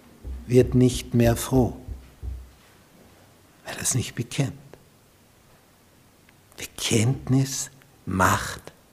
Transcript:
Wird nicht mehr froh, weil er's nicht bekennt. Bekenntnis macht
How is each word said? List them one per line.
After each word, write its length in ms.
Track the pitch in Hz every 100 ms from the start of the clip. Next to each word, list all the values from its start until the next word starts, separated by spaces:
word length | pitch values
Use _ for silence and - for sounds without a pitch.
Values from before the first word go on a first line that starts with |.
| - - - - -
Wird 280 | 127 123 127
nicht 380 | 127 - -
mehr 220 | 120 117 117
froh, 400 | - 131 113 - - - - - - - - - - - _ _ - - _ _ _ _ -
weil 120 | -
er's 180 | - 120
nicht 200 | - -
bekennt. 380 | - - 123 - - - _ _ _ _ _ _ _ _ _ _ _ _ _ _ _ _ _ -
Bekenntnis 1120 | - - - 110 117 - - 131 135 - - - _ _ -
macht 680 | 95 92 - - - - _ _